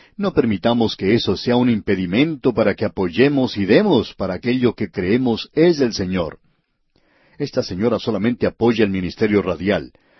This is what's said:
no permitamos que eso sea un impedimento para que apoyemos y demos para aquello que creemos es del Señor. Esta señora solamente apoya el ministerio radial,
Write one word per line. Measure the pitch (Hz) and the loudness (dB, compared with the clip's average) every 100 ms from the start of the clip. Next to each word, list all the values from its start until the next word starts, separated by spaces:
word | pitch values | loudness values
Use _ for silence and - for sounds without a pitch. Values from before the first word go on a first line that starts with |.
| - - | -20 -6
no | 196 | -4
permitamos | 160 123 98 117 120 110 - | 0 0 0 0 2 0 0
que | 95 | 0
eso | 113 - 92 | 0 0 -4
sea | - 120 | 0 2
un | 123 | 2
impedimento | 110 - 95 92 101 156 147 135 | 0 0 -2 0 0 0 0 -2
para | 113 104 | 0 0
que | 95 101 | 0 -4
apoyemos | - 92 82 139 139 127 104 | -4 -4 2 2 2 -2 -2
y | 95 | 2
demos | 135 214 135 90 - | 4 4 2 0 -6
para | 95 | -6
aquello | 90 120 127 120 | -4 -2 0 0
que | - 101 | -2 -8
creemos | - 90 120 127 110 - | -4 0 0 0 -2 -4
es | - 175 156 | 2 2 4
del | 123 | 0
Señor. | 98 92 92 80 - _ _ _ _ _ _ _ _ _ - | -2 -4 -4 -4 -8 _ _ _ _ _ _ _ _ _ -10
Esta | 143 - | -6 -4
señora | 117 90 117 107 | -4 -2 -2 -2
solamente | - 104 110 120 98 | -2 -2 -2 0 -2
apoya | - 113 113 | 0 0 2
el | 104 | 2
ministerio | 95 87 - 110 104 | 0 -4 -2 0 0
radial, | 90 80 92 92 65 _ _ | 0 -4 0 -2 -2 _ _